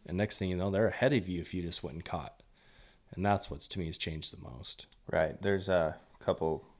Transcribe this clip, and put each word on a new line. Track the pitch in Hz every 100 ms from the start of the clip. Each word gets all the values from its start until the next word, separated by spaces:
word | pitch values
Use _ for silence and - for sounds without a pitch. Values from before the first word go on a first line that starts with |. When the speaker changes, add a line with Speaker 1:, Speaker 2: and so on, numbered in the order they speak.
| -
Speaker 1:
And | 90
next | 104 -
thing | 95
you | 90
know, | 98
they're | 95 110
ahead | - 131
of | 135 92
you | 87
if | 80
you | 90
just | 85 -
went | 80 78
and | -
caught. | 85 69 - - - - - - _ _
And | - 101
that's | 98 -
what's, | 71 -
to | 98
me, | 80
has | 76
changed | - 78 - 87
the | 85
most. | 62 - - - - -
Speaker 2:
Right. | 82 78 -
There's | 98 98 95
a | 90 78 - - -
couple, | - 92 80 78 -